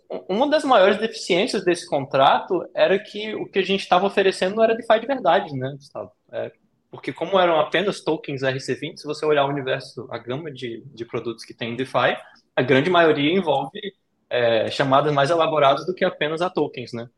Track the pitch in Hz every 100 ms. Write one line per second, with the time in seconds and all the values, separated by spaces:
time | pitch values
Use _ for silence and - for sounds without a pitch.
0 | - - - 202 294 302 294 226 196 208
1 | 220 - - 175 196 220 175 175 - 147
2 | 135 135 139 - - 180 - - 156 202
3 | - 208 214 - 180 196 180 196 - 180
4 | 196 202 190 - 190 220 226 226 - 220
5 | 233 262 180 185 156 135 131 143 - 113
6 | 98 _ _ 117 113 - _ _ _ 123
7 | - - 170 190 175 156 - 160 196 -
8 | - 156 - 135 135 135 135 120 151 -
9 | 147 147 151 147 139 143 131 135 - -
10 | 107 117 117 135 170 127 123 113 135 -
11 | - 120 117 113 - - 117 120 131 131
12 | 135 - - _ _ - 127 135 170 175
13 | 165 143 143 190 165 135 143 - 202 -
14 | _ _ - 123 117 113 110 - 135 135
15 | 151 143 139 170 160 156 139 139 165 185
16 | 185 - 151 160 180 165 147 131 113 117
17 | 120